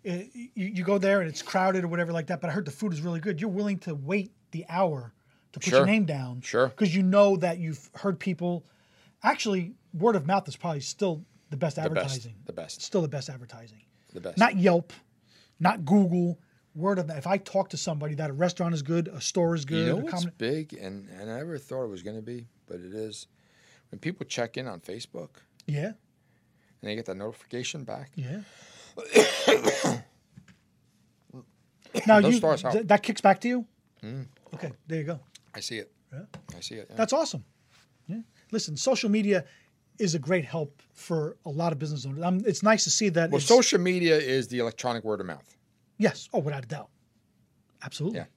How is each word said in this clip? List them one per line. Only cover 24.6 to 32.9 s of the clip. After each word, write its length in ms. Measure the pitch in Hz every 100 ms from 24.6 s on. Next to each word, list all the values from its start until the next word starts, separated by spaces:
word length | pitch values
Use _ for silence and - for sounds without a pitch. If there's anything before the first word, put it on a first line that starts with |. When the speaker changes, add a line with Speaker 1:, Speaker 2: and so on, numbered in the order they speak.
| 127
Speaker 2:
on 120 | 90
Facebook 640 | - 104 - - - - _ _ -
Speaker 1:
Yeah. 200 | 147 190
Speaker 2:
and 80 | 220 _ _ _ _ _ _ _ _
they 120 | 104
get 120 | 107 110
that 100 | 95
notification 640 | 107 110 - 120 127 156
back. 280 | 120 113 135
Speaker 1:
Yeah. 280 | - 127 196 202 - - - -
Speaker 2:
<coughs> 1080 | - - - - - - - 110 - - 120 - _ _ - - - _ _ _ _ _ _ _ 131 - _ _ _ - - 214
Speaker 1:
Now 140 | 214
Speaker 2:
Those 120 | 196
Speaker 1:
you, 40 | 240
Speaker 2:
stars 240 | 160 165
help. 120 | 151
Speaker 1:
th-, 140 | 208
that 160 | 214